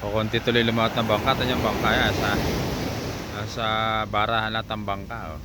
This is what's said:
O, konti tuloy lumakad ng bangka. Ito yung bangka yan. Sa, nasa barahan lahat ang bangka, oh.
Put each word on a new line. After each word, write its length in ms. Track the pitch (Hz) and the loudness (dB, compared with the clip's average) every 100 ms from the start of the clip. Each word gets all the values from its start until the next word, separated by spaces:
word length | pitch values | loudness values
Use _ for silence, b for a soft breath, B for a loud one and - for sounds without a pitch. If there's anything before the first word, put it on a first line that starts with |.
| 104 | 0
O, 80 | |
konti 240 | 107 110 117 | 0 0 0
tuloy 240 | 113 117 | 2 4
lumakad 400 | 117 117 113 120 | 4 4 2 2
ng 80 | 110 | 2
bangka. 240 | 104 117 | 2 2
Ito 160 | 127 123 | 0 2
yung 160 | 123 117 | 2 0
bangka 240 | 98 113 | 2 2
yan. 240 | 117 117 | 4 2
Sa, 160 | 98 104 101 101 - - - - - - - - | 2 0 0 0 -2 -2 -4 -4 -4 -6 -6 -8
nasa 320 | 104 107 - 113 110 110 110 107 | -8 -8 -4 -2 0 0 0 0
barahan 480 | 104 107 113 110 | 0 2 2 0
lahat 160 | 110 107 | -2 -4
ang 160 | 110 101 | -6 -4
bangka, 480 | 98 98 117 90 | -4 -6 -8 -8
oh. 80 | 78 | -10